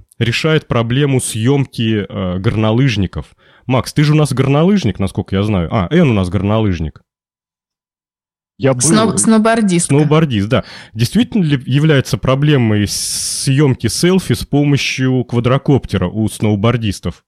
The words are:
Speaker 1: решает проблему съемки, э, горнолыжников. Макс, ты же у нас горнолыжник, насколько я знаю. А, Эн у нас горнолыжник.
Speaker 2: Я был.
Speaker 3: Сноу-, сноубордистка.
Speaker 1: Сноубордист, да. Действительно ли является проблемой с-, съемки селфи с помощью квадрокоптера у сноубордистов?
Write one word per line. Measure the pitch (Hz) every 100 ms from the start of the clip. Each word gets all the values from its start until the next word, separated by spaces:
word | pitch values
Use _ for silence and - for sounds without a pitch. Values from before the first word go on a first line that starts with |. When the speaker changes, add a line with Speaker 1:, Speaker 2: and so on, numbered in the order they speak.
| _ -
Speaker 1:
решает | 113 120 160 156 -
проблему | 123 113 127 143 131
съемки, | - 110 117 143 127 - 113 110 95
э, | 101 92 90
горнолыжников. | 101 104 110 117 139 104 95 78 - _ _ _ -
Макс, | 127 -
ты | -
же | 147
у | 151
нас | 147
горнолыжник, | 123 127 143 170 208 117 -
насколько | 98 - - 98
я |
знаю. | 107 98 82
А, | 117 85
Эн | 175 156
у |
нас | 107 90
горнолыжник. | 95 101 110 107 85 80 - _ _ _ _ _ _ _ _ _ _ _ _ _ _ _ -
Speaker 2:
Я | -
был. | 127
Speaker 3:
Сноу-, | 131 214 220 190
сноубордистка. | 226 220 220 233 208 170 -
Speaker 1:
Сноубордист, | 139 147 156 160 110 101
да. | 117 - - -
Действительно | 107 120 196 240 226
ли | 160 139 127
является | 135 160 139 - 117
проблемой | - 135 147 143 113 104 101
с-, | - - - - -
съемки | - 135 147 127 113
селфи | - 170 185 -
с | 123
помощью | - 143 147 139 - - 131 127
квадрокоптера | 120 120 120 135 - 131 - 101 90
у | 101 107
сноубордистов? | - 107 104 113 120 110 92 90 -